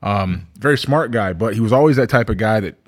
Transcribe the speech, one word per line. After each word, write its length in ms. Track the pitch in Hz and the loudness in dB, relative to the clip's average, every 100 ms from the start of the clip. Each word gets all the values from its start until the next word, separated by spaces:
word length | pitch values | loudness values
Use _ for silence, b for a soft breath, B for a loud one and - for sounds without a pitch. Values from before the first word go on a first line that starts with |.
um, 460 | 101 101 95 90 90 - | -4 -2 -2 -4 -10 -4
very 200 | 131 139 | 0 0
smart 320 | - 143 127 | 0 -2 0
guy, 220 | 113 98 | -2 -2
but 200 | 85 110 | -2 -4
he 60 | 110 | -2
was 120 | 113 | 2
always 240 | 127 156 131 | 4 4 4
that 120 | 120 | 2
type 200 | 127 113 | 0 0
of 60 | 92 | -2
guy 220 | 110 110 | 0 0
that 160 | 95 - | -2 -10